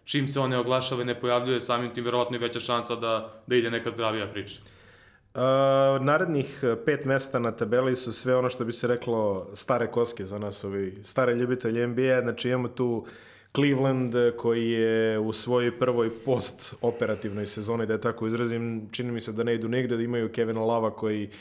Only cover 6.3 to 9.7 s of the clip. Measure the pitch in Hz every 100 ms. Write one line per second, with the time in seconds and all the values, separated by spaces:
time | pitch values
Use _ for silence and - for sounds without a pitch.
6.3 | 147 135 - 127 113 - 143 135 135 131
7.3 | 127 117 110 110 120 131 127 120 107 127
8.3 | 127 127 123 117 117 120 120 123 113 104
9.3 | 95 87 104 -